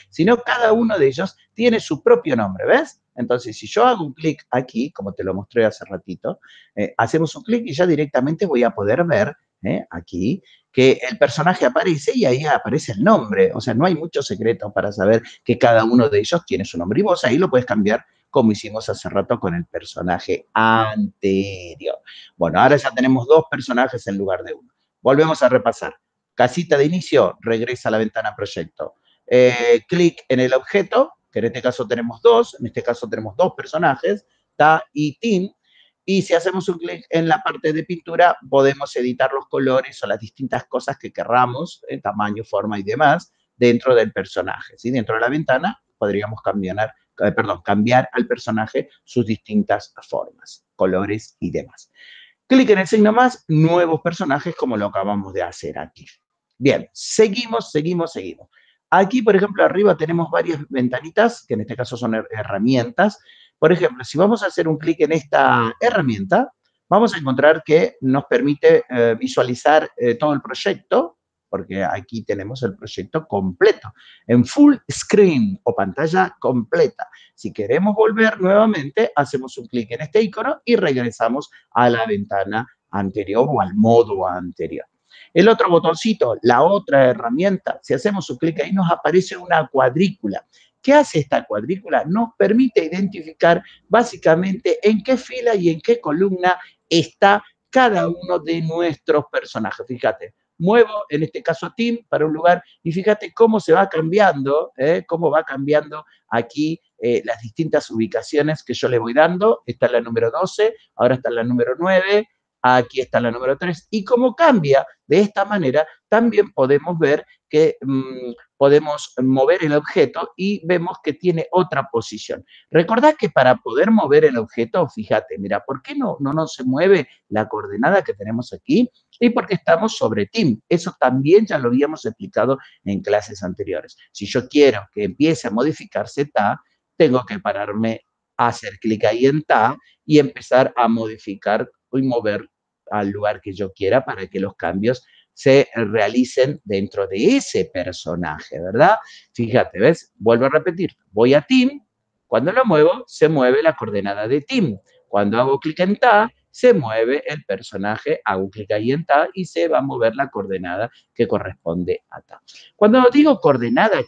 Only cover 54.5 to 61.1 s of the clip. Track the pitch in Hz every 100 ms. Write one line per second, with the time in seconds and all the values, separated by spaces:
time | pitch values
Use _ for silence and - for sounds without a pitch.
54.5 | - 131 107 101 101 98 101 98 92 87
55.5 | 87 78 67 78 _ - _ _ _ _
56.5 | - 131 110 - - - - 220 214 226
57.5 | 226 - 151 160 175 165 - 92 - _
58.5 | _ _ _ _ 170 196 254 214 196 208
59.5 | 196 165 170 208 165 156 170 165 170 165
60.5 | 151 147 135 123 127 156